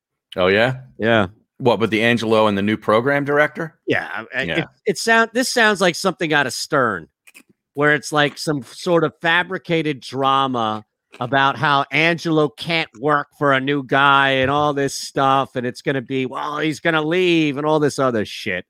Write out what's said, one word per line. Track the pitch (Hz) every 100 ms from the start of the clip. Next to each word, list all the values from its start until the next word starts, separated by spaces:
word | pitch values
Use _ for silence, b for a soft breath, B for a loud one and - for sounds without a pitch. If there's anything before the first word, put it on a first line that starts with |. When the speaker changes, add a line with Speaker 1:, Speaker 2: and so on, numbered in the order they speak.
| _ _ _ 95
Speaker 1:
Oh, | 90
yeah? | 101 123 131 - -
Speaker 2:
Yeah. | 110 113 98 - _ -
Speaker 1:
What, | 127 101
with | 110
the | 107
Angelo | 117 120 113 110 107
and | 98
the |
new | 101 107
program | - 110 131 143
director? | 139 147 151 - 160 _ -
Speaker 2:
Yeah. | 101 85 104 113
I, | 127
I, |
Speaker 1:
Yeah. | 135 160
Speaker 2:
it, | - _ -
it | 175
sound-, | 233 226 226
this | 240 247
sounds | 247 214 196
like | 185 147
something | 190 - 160
out | 147 131
of |
Stern, | - - 147 117 90 78 _ _ - _ _ _
where | 143 147
it's | 147 -
like | 151 147 -
some | 165 143
sort | 117 - 180 170
of | 151 -
fabricated | 165 175 180 185 - 165 151 131
drama | - 131 135 135 135 123 110 107 - _ _ -
about | 120 135 139 113
how | 151 139 -
Angelo | 143 165 170 170 156 151
can't | - 160 165 151 110
work | 143 143 - -
for | 143
a | 131
new | 135 143
guy | 127 139 143 139 135
and | 135 131
all | 147 147
this | 139 139
stuff, | - - 151 135 135 131 131
and | 123
it's | -
gonna | 160 135
be, | 120 135 127
well, | 139 147 147
he's | 156 127
gonna | 170 160
leave | 156 180 180 165 151 135
and | 151
all | 156
this | 143 -
other | 131 113 98
shit. | - 110 90